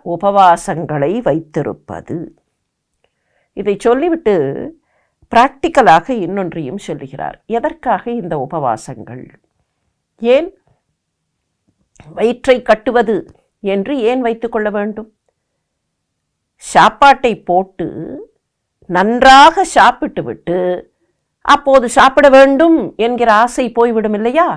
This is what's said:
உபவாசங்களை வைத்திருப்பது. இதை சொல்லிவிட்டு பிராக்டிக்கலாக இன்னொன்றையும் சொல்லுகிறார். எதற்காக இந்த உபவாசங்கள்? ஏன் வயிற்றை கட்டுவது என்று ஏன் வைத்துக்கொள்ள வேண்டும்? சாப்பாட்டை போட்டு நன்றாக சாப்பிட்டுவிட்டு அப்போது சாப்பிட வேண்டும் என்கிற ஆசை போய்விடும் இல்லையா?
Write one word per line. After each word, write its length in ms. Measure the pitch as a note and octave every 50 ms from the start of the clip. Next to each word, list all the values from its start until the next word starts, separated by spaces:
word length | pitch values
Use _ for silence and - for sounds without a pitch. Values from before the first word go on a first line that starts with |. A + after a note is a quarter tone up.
| _
உபவாசங்களை 1080 | F3 E3+ E3 G3+ G3+ G3+ G3+ F#3+ F3+ E3+ E3+ - - E3 D#3 F3 - D3+ D3 C#3 D#3 F#3+ B3
வைத்திருப்பது. 960 | A#3 - D3 D#3+ D#3+ - - D#3+ C#3+ A2 - - _ - F#2 D#2+ - - - E3+ E3 - - _ _ _ _ _ _ _ _ _ _ _ _ _ _ _ _ _ _ _ _ _ _ _ _
இதை 180 | - G3 G#3 G3+
சொல்லிவிட்டு 600 | F#3+ - A3+ A#3+ C4 D#4 F4+ E4 E4 E4+ A3 G3+ E3+ C#3 C3+ C3+ - - D4+ E4 _ _ _ _ _ _ _ _ _ _ _ -
பிராக்டிக்கலாக 720 | A3+ B3 C#4 - _ - E4+ E4 C#4+ A#3+ F#3 D#3+ E3+ E3+ - B3+
இன்னொன்றையும் 640 | A3+ F3 E3 F#3+ G3+ F#3+ E3+ - E3+ D3+ B2 D#3+ G3+
சொல்லுகிறார். 560 | - - D#3+ D3 C#3+ C3 - - D2+ - - - _ -
எதற்காக 540 | A3 A#3 C4 D#4 D#4+ - - C4 G#3+ F3+ - A#3+
இந்த 240 | A#3+ A#3+ F3 F3 E3 D3
உபவாசங்கள்? 880 | B2+ - - D#3+ C#3+ B2 A2 A2+ - - B2+ A2 G#2 - A#2 C3 - - _ _ _ _ _ _ _ _ _ _ _ _ _ _ _ _ _ _ A3+
ஏன் 260 | A#3 B3+ C#4+ E4 F#4+ - _ _ _ _ _ _ _ _ _ _ _ _ _ _ _ _ _ _ _ _ _ _ _ _ _ _ _ _ - - D3+
வயிற்றை 460 | E3 F3 G#3 A#3 B3 B3 - C4+ B3+ B3+
கட்டுவது 560 | B3 - G#3+ G#3+ - C4+ A3 B3 A#3 G#3+ A3 F3 E3 - _ _ _ _ _ _ -
என்று 300 | G3 G3 G3+ G3 A#3 D4 C4+ -
ஏன் 200 | A#3+ B3+ C4 B3
வைத்துக்கொள்ள 480 | A#3 A3+ A3+ A#3+ A#3 A#3 A3 G#3+ G#3+
வேண்டும்? 380 | G3+ G#3 G3+ G#3+ G#3+ A3 G#3+ - _ _ _ _ _ _ _ _ _ _ _ _ _ _ _ _ _ _ _ _ _ _ _ _ _ _ _ _ _ _ -
சாப்பாட்டை 720 | - - F3 E3 A3 - - C#4+ C#4 C4+ C4+ - A#3+ G#3 -
போட்டு 460 | - - F3 F3+ F#3+ F#3 _ - E3+ - - - E3 - C4 D4+ A4 - _ _ _ _ _ _ _ _ _ _ _ -
நன்றாக 760 | F3 F3 F#3+ G#3+ A#3 B3 C4 C4+ C4 C4+ C#4+ D#4+ D#4+ G4+ F#4
சாப்பிட்டுவிட்டு 920 | - - A#3+ G3 A#3 - - D#4 - - - - - - - _ E3+ E3+ F#3 F3+ F3+ F3+ - - _ _ _ _ _ _ _ _ _ _ _ -
அப்போது 420 | - C#4+ C#4+ - C#4+ C4+ C4+ B3 A#3
சாப்பிட 360 | - C4+ B3 C4 C4 D4 D4 C#4+
வேண்டும் 500 | C4 C4 C4+ C4+ C#4 C4+ E4 E4+ E4 D4+ G#3 - - -
என்கிற 320 | A3 A#3 B3 A#3 A#3+ A3+ G#3+
ஆசை 320 | G#3 A#3 - - - C4 A3
போய்விடும் 460 | A#3 A#3 A#3 A#3+ A3+ A3 G#3+ G#3+ G#3+
இல்லையா? 300 | G3+ A3 B3 B3 D#4+ F4+ D#4+ E3+